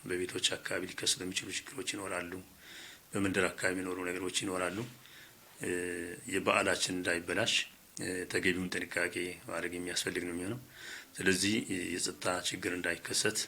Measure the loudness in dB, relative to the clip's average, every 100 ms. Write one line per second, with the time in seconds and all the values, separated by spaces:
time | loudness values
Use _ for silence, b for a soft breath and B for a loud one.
0 | -2 -2 -2 0 0 0 -2 -4 -4 -2
1 | 0 0 0 -4 -4 -8 -6 -6 -4 -4
2 | -4 -4 -4 -8 -12 B B B B B
3 | -6 2 4 6 4 4 0 2 -2 -2
4 | -2 -2 -2 -2 0 0 0 0 -6 -10
5 | B B B B -20 -6 -2 0 -2 -4
6 | -6 -8 -2 2 4 6 6 4 2 2
7 | 2 2 2 2 4 2 0 -10 -16 -6
8 | -4 -2 0 2 4 2 0 -2 -2 0
9 | 0 0 -4 -6 -6 -4 -2 -2 -2 0
10 | 0 0 -2 -2 -2 -4 -8 B B B
11 | B 2 4 6 4 2 0 -2 -2 -2
12 | -2 0 0 0 0 -2 -2 0 0 -2
13 | 0 2 2 2